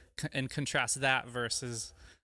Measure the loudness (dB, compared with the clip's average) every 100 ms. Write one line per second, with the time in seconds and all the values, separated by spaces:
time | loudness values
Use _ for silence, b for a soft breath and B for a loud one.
0 | B -6 -4 -2 -2 0 2 2 2 2
1 | 4 4 0 -2 -2 -2 -2 -4 -6 -12
2 | B B